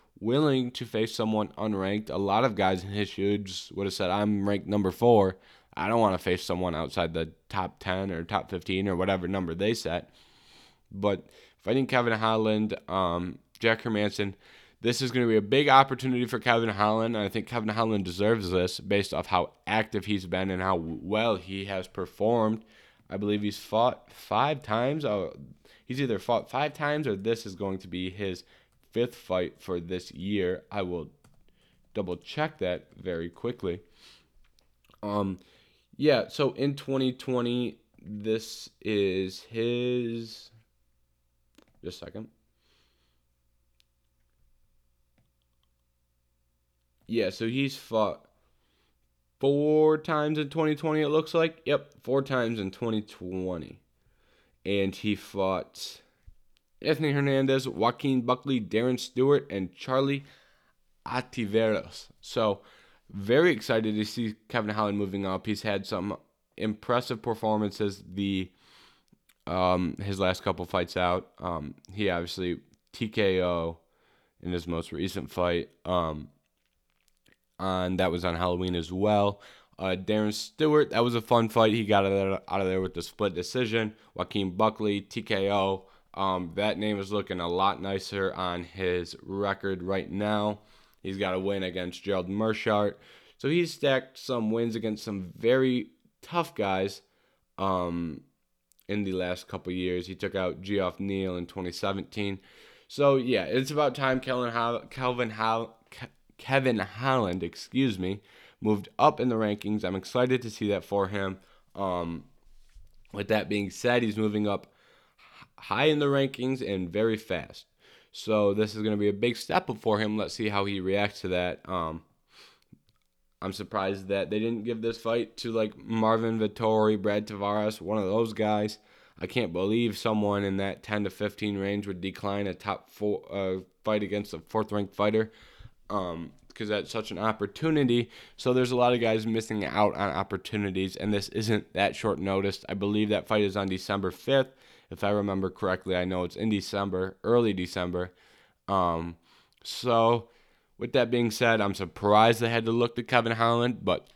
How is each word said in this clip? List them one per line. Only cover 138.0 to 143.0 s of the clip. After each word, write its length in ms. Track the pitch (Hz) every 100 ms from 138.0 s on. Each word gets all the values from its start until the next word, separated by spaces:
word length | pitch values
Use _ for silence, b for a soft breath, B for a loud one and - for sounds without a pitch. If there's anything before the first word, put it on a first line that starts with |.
| 113 B B B
So 180 | 127
there's 180 | 127 123
a 40 | 123
lot 180 | 123
of 60 | 123
guys 260 | 113 113 110
missing 380 | 110 110 107
out 300 | 85 95 104
on 160 | 73 98
opportunities, 840 | 76 98 95 - 107 101 95 95 -
and 160 | 98
this 160 | 101 98
isn't 440 | - 110 107 -
that 200 | - 98
short 240 | - 110 90
notice. 460 | 95 98 98 - -
I 80 |
believe 360 | 101 101 107